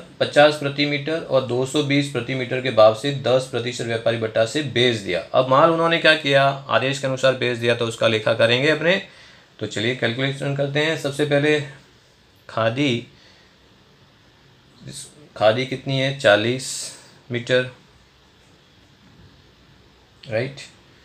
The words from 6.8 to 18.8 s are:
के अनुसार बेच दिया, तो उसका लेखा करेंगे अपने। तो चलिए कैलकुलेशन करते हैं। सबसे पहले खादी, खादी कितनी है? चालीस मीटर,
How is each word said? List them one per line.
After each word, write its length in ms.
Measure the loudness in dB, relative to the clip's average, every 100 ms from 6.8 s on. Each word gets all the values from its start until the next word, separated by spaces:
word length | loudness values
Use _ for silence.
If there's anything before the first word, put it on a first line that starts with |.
| 0 -2
के 80 | -4
अनुसार 260 | 0 0
बेच 240 | 2 -2 -2
दिया, 180 | 0 0
तो 120 | -2
उसका 200 | 0 0
लेखा 260 | 2 0
करेंगे 360 | 2 2 2 2
अपने। 320 | 0 0 -2 -4 -20 -20 -20 _ -12
तो 80 | -8
चलिए 280 | -4 -4 -2
कैलकुलेशन 600 | -2 -2 -4 -4 -6 -4
करते 240 | -2 -2
हैं। 180 | -2 -2
सबसे 280 | -4 -2 0
पहले 340 | 2 2 0 -2 -14 _ _ _ _ _ _ -8
खादी, 580 | -2 -2 0 -2 -2 -6 -20 -20 _ _ _ _ _ _ _ _ _ _ _ _ _ _ -20 -18 -18 -18 -20 -14 2
खादी 280 | 2 2 -2
कितनी 340 | -6 -4 -2
है? 180 | -2 0
चालीस 520 | 4 4 2 -4 -6 -10 -12 -16 -20 -20 -8
मीटर, 380 | -6 0 0 0 -10 _ _ _ _ _ _ _ _ _ _